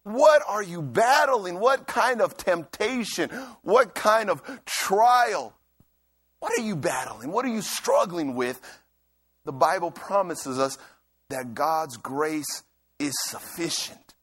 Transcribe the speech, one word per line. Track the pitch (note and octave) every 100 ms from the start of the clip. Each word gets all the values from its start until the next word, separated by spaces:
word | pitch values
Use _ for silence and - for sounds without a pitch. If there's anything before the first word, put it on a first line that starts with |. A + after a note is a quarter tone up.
what | G3+ A#3 D4+ D4+ -
are | G#3
you | G3 F3
battling? | C#3 A#2+ A#3 C#4+ C#4+ B3 F#3 F3
What | A#3+ C4+
kind | - B3 A#3 A#3+
of | F3+ -
temptation? | - E3+ D#3 - G#3+ B3+ G#3+ - C#3 B3+ C4+ -
What | - A3+ A3+
kind | - G#3 A3 G#3
of | D3+ - C4+
trial? | - - - G3 A#3+ B3 A#3+ F3+ A2+ _ _ _ _ _ _ _ _ _
What | E4 A#4
are |
you | A3
battling? | E3+ D#3 C3 - A2 C3
What | G3+
are | C4
you | A3
struggling | - - - F#3 G3+ E3+ C#3+
with? | B2 B2 B2+ - - _ _ _ _ _ _
The | D3+
Bible | C3+ D#3+ F#3 E3+
promises | - - G3 F3+ D#3 C#3+ C3
us | C3+ - - _ _ _ _
that | C3 B2+
God's | A2+ D3 D#3+ D#3 A2+
grace | - C#3 D#3 D#3 C#3+ - _ _ _ _
is | C#3+ C3
sufficient. | - A2+ - - E3 - - - _ _